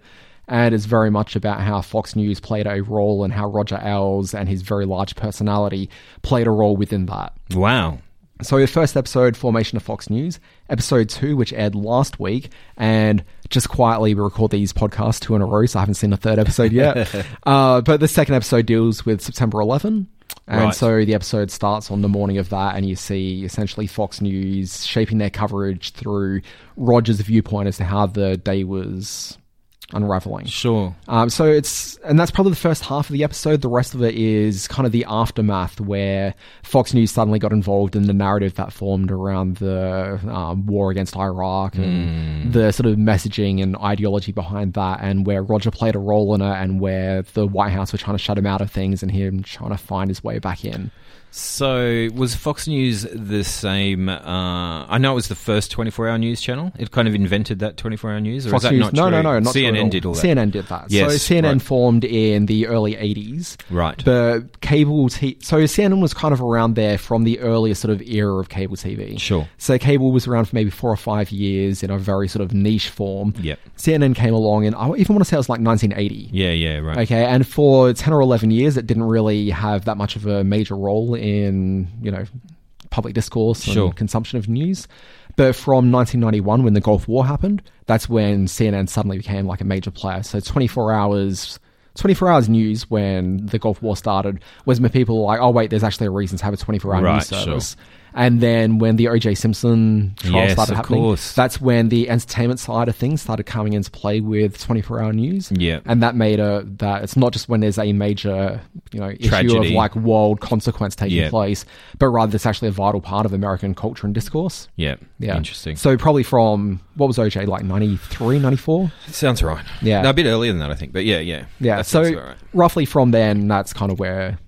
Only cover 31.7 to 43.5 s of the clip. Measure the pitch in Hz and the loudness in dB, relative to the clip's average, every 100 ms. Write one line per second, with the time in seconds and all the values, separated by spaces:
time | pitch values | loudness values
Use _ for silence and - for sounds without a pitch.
31.7 | - - - 160 151 170 - 196 165 170 | -8 -10 -10 2 2 4 2 2 2 0
32.7 | 156 - 139 147 143 147 - 151 151 131 | -2 -4 -4 -2 -2 -2 -2 0 0 2
33.7 | 123 127 127 120 113 110 107 107 98 - | 0 -2 0 0 2 2 2 2 -2 -6
34.7 | - 127 117 117 107 110 - 107 98 90 | -2 0 0 0 -2 -2 0 0 0 -4
35.7 | - 101 98 98 98 98 - - - - | -6 -6 -2 -2 -2 -4 -6 -18 -20 -2
36.7 | 135 - 123 110 - 107 107 101 107 95 | 0 2 2 2 2 0 0 0 0 0
37.7 | 101 98 104 101 98 98 104 98 92 98 | 0 0 0 2 2 2 0 0 -4 -10
38.7 | - 98 95 95 95 98 95 92 92 98 | -6 -4 -2 -2 -2 -4 -2 -2 -2 -4
39.7 | 92 92 95 95 95 101 95 82 92 101 | -2 -4 -4 -6 -6 -8 -6 -6 -4 -2
40.7 | 101 98 95 95 95 98 92 92 95 95 | 0 0 -2 -4 -4 -6 -4 -4 -2 -4
41.7 | 92 92 90 85 82 80 78 117 117 107 | -2 -2 -2 -2 -4 -4 -4 0 2 2
42.7 | - 117 107 107 98 104 104 101 | 2 2 2 2 2 0 -2 0